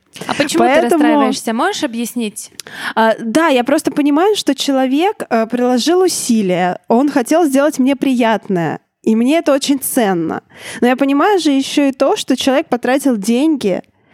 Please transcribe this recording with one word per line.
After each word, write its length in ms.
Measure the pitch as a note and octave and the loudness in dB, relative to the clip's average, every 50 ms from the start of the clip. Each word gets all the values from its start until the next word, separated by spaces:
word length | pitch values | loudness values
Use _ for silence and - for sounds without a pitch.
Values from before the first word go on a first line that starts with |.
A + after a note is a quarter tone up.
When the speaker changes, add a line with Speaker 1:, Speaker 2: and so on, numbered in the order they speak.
| _ _ _ - - | _ _ _ -12 -8
Speaker 1:
А 60 | - - | -8 -4
почему 260 | - D4 D4 - E4+ A#3 | -2 -2 -2 0 2 2
Speaker 2:
Поэтому 260 | B3 C#4 - - A#3+ | 4 4 2 2 2
Speaker 1:
ты 40 | F4 | 2
расстраиваешься? 600 | D#4 D4 D4+ D4+ C#4+ C4+ B3+ C4+ - - A#3 A3 | 2 2 2 4 2 2 0 -2 -4 -4 -4 -2
Можешь 300 | A#3+ D#4 G4 G#4 - D#4+ | -2 -2 -2 -2 -4 -6
объяснить? 680 | B3+ A3+ A#3 A#3+ A3 - A#3+ A3+ G#3 G#3+ - - - _ - - - - - - - - | -6 -6 -6 -8 -6 -6 -6 -6 -6 -8 -10 -18 -18 _ -20 -20 -18 -16 -12 -10 -6 -2
Speaker 2:
А, 200 | A3 A3+ A3+ G#3+ - | 0 2 2 0 0
да, 280 | A#3 A3 A3 D#4 E4 | -4 -2 0 2 2
я 160 | D#4+ C4+ A#3+ A#3+ | 4 2 2 2
просто 280 | C4 C#4+ D#4 - D#4 | 2 0 0 0 -2
понимаю, 440 | - D4 C#4+ D4 C#4+ D4 F#4 A4 G#4 | -2 0 0 2 2 2 2 2 0
что 180 | - - - - | 0 0 -2 -2
человек, 680 | - - C#4 C4+ C4 C4 B3+ C4+ D4 F4 G#4 G#4+ - D#4+ - | -2 -2 -2 0 0 0 0 0 2 0 0 -2 -4 -6 -2
э, 160 | B3 A3+ A3+ | -2 -2 -2
приложил 540 | A3+ B3 B3 B3 B3 B3+ A#3+ A3 D4 F4 F#4 F#4 | -2 -2 -2 0 0 0 0 2 2 2 2 2
усилия, 760 | E4+ - - - - A3+ A3 G3 F3+ F3+ E3+ F#3 F3+ - - _ | 0 0 -4 -2 0 0 0 2 0 0 0 0 -2 -2 -4 _
он 220 | - A3+ A#3+ C#4+ C#4+ | 0 0 2 2 2
хотел 340 | - C#4 A#3+ - D4+ E4+ F4 | 0 0 0 2 0 2 2
сделать 340 | C#4 C4 C#4 C#4 D#4 - - | 2 2 2 0 0 0 0
мне 160 | B3 C4+ C#4 | 0 0 0
приятное, 840 | - - C#4 B3+ A#3+ A#3 A3+ A3 G3 - - F#3+ F3 E3 C#3+ - - _ _ _ _ - | 0 0 -2 0 2 2 2 0 0 -2 -4 -2 -2 -2 -2 -4 -8 _ _ _ _ -2
и 120 | - A3 | 0 2
мне 240 | A3+ A#3+ C4 D#4 E4+ | 2 2 2 0 0
это 120 | - D4+ | 2 2
очень 280 | C4+ C4+ - - C#4+ C4 | 0 0 0 -2 -2 -2
ценно. 640 | - - - C4+ A3+ G3 F#3 E3+ D#3+ - F#2 - _ _ - - - - - - | -2 -2 -2 0 0 2 0 -2 -2 -4 -6 -8 _ _ -20 -20 -18 -16 -6 0
Но 60 | A#3+ | 0
я 80 | B3 B3+ | 0 2
понимаю 440 | A#3+ C#4 C#4 C#4+ C#4+ E4 G#4 G#4 F4+ | 2 0 0 2 2 2 2 2 2
же 100 | D4+ D4 | 2 2
еще 380 | C4+ C4+ C4+ - - D4 C#4+ C4+ | 0 0 -2 0 0 0 0 0
и 20 | |
то, 240 | B3+ - C4+ D4+ G#4+ | 0 0 0 0 0
что 200 | - - - C4 | -2 0 -2 -2
человек 300 | - - C4+ B3+ C#4 - - | 0 0 0 0 0 0 -2
потратил 480 | B3 A#3+ - A#3+ C4 C#4+ - C#4 A#3+ | -4 -4 -2 0 -2 0 0 0 -2
деньги, 640 | G#3 F#3 A3+ A#3 B3 D4 D#4+ D4+ B3 - G3 - - _ _ _ _ _ _ | 0 0 0 0 2 2 0 0 0 -2 -2 -4 -4 _ _ _ _ _ _